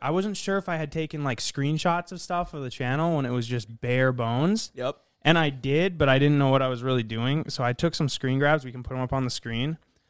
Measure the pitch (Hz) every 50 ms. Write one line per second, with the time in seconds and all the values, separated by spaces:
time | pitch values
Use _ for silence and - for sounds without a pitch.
0 | 123 139 160 185 196 214 196 - - 202 196 196 185 - 170 160 156 147 - 165
1 | 160 151 - 151 143 135 120 - - - - 143 139 143 156 151 - 180 170 175
2 | 170 - 185 170 - - 180 175 175 - - 151 135 123 - - 131 123 135 147
3 | 160 170 165 147 135 120 123 123 117 117 123 120 104 - 113 - - 123 123 127
4 | 131 131 127 123 117 113 117 127 151 185 214 226 - - - 131 123 131 - _
5 | _ _ _ _ - 147 175 165 160 143 135 127 120 135 143 156 180 196 180 156
6 | 151 135 131 135 143 147 147 143 139 135 135 135 135 131 127 117 123 131 127 123
7 | 113 107 113 113 117 131 143 160 - - - - 127 120 123 - - 165 - -
8 | 160 131 - - - 131 131 135 143 147 156 156 127 127 117 127 120 - 131 127
9 | 127 123 135 135 131 123 - - - 117 113 117 127 151 165 - _ _ _ _
10 | _ _